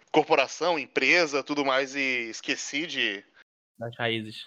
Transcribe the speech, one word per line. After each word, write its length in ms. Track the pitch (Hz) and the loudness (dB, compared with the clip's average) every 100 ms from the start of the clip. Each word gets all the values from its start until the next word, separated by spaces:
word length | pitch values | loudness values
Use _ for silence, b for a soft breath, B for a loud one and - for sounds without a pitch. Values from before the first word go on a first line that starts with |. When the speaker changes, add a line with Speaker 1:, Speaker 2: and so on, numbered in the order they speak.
| _ | _
Speaker 1:
corporação, 680 | 156 143 147 127 - 165 160 | 2 4 4 2 0 0 0
empresa, 640 | 123 - 135 175 156 139 | -2 0 4 4 4 0
tudo 220 | 131 147 | 0 0
mais 320 | 139 131 135 139 | 2 2 0 -2
e 320 | 131 123 117 | -2 -2 -4
esqueci 560 | 107 - 135 - 143 165 | -6 -4 -4 -4 -6 -4
de 380 | 139 113 101 - b _ _ _ - | -2 -2 -2 -10 b _ _ _ -12
Speaker 2:
Das 180 | 117 120 | -12 -4
raízes. 500 | 117 113 110 - | -2 -2 -6 -12